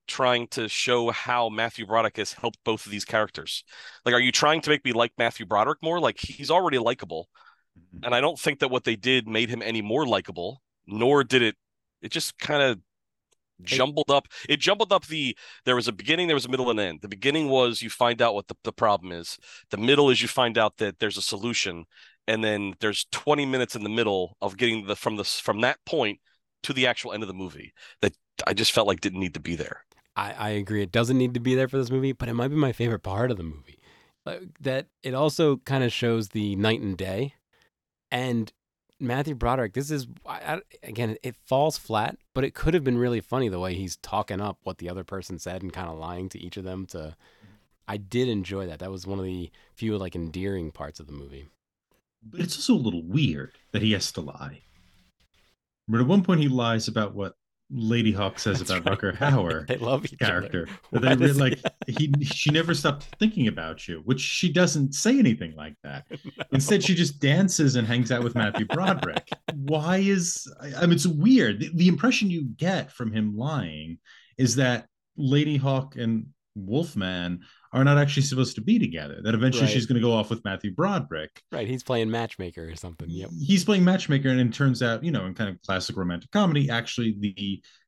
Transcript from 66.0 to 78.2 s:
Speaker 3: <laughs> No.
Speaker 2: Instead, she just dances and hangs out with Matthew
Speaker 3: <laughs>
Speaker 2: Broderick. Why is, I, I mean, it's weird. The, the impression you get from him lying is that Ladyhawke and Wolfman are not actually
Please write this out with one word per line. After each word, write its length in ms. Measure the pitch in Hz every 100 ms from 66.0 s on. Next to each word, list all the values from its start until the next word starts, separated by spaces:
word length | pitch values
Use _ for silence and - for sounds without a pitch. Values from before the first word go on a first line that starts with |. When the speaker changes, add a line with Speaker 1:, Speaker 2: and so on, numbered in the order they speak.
| -
Speaker 3:
<laughs> 80 | 156 - -
No. 60 | -
Speaker 2:
Instead, 300 | 135 139 202
she 120 | - 170
just 240 | 165 -
dances 560 | 139 160 190 - 143 123
and 100 | 113
hangs 260 | 120 117
out 120 | 123
with 120 | 120 117
Matthew 300 | 107 107 107
Speaker 3:
<laughs> 40 |
Speaker 2:
Broderick. 600 | - 190 165 - - - - -
Why 440 | 151 139 151 156 190
is, 540 | 196 196 170 - - -
I, 140 | 147 143
I 60 |
mean, 120 | 175
it's 120 | 170 175
weird. 540 | 151 196 262 123 101
The, 100 | 156
the 140 | 165 180
impression 400 | 165 247 254 202
you 140 | 175 131
get 440 | - 170 180 -
from 200 | - 113
him 240 | 110 107 104
lying 600 | 135 151 87 76 80 85 _ - _ -
is 180 | 127 117
that 320 | 127 120 - _ _ -
Ladyhawke 800 | 139 143 151 143 135 135 135 127
and 260 | 117 113 - _ _ 104
Wolfman 840 | 95 127 170 - 92 90 87 87 - _ _
are 100 | 127
not 140 | 135 143
actually 260 | 143 143